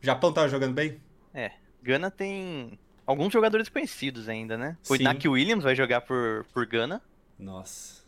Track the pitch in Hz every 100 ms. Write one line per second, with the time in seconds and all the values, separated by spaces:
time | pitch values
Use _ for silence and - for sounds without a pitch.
0 | 127 127 175 160 147 139 131 131 156 151
1 | - _ _ 135 107 - _ _ 123 139
2 | 190 - 196 196 185 151 120 - _ _
3 | - 139 190 233 220 214 220 285 285 -
4 | 135 123 110 110 110 113 139 170 - 135
5 | 131 139 151 131 180 220 139 131 123 123
6 | - 127 113 110 - 123 117 117 123 208
7 | - _ _ - 98 92 - - - -